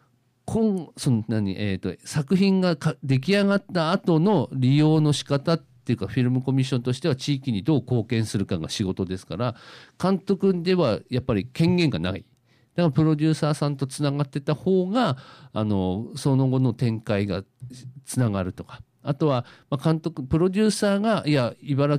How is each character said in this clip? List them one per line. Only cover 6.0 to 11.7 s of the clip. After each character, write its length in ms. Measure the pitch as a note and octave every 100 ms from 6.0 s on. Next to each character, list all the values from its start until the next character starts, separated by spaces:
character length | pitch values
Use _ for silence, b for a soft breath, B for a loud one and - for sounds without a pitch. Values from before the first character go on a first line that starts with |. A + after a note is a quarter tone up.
| G2
フ 120 | C3+
ィ 40 |
ル 60 | B2
ム 120 | B2+
コ 100 | B2+
ミ 140 | C3+ C3
ッ 20 |
シ 80 | B2+
ョ 40 |
ン 20 |
と 80 | B2
し 80 | B2+
て 80 | E3
は 80 | C3
地 200 | - C3+
域 180 | C3+
に 100 | A2+
ど 140 | - C#3+
う 20 |
貢 260 | - B2 -
献 200 | A2+ A2
す 120 | G2+
る 80 | F#2+
か 140 | F2
が 80 | D#2+
仕 160 | -
事 220 | F#2+ F#2 F#2
で 120 | F#2
す 80 | -
か 120 | F2
ら、 180 | A#2+ B B B B -
監 220 | F#3 F#3+
督 420 | - G3 G3 F3+
で 140 | F3 F3+
は 240 | C#3 G2 -
や 120 | B2
っ 20 |
ぱ 120 | - G#2
り 100 | A#2+
権 320 | - E3